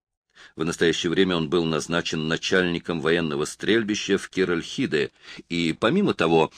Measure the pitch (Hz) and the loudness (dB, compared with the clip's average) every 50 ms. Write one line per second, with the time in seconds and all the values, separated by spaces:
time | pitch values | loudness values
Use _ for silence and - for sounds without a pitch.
0 | _ _ _ _ _ _ _ - - - _ - 80 82 82 - 92 85 80 - | _ _ _ _ _ _ _ -20 -20 -20 _ -4 -4 -4 0 2 2 2 2 2
1 | - 90 80 92 95 92 90 85 80 71 87 87 85 82 80 76 69 - 85 87 | 0 0 2 4 4 4 2 0 0 2 0 0 2 2 -2 -2 -2 -2 -2 -2
2 | 85 - - 82 78 78 82 - - - - 95 90 87 85 85 - - 87 82 | -2 -2 -4 -4 -2 -2 -2 -2 -2 0 2 2 2 2 0 -4 -4 -4 -6 -2
3 | 69 80 82 87 85 78 73 69 76 - - - - - 104 117 113 101 107 98 | 0 2 2 2 0 -2 -2 -4 -4 -6 -6 -6 -2 0 0 0 2 -2 -4 -4
4 | - - 98 92 - - - - 92 - 87 82 78 - - - 135 90 73 73 | -2 -2 -2 -2 -2 -6 -2 -2 0 0 0 -4 -4 -6 -6 -4 -4 -2 0 -2
5 | 67 - - _ _ - - - - _ 85 85 85 80 80 - - 110 147 196 | -2 -2 -6 _ _ -20 -20 -20 -12 _ -4 -2 0 -2 -2 0 0 2 2 2
6 | 208 151 104 - 87 82 82 82 78 - - | 2 0 0 2 2 4 4 4 4 2 -2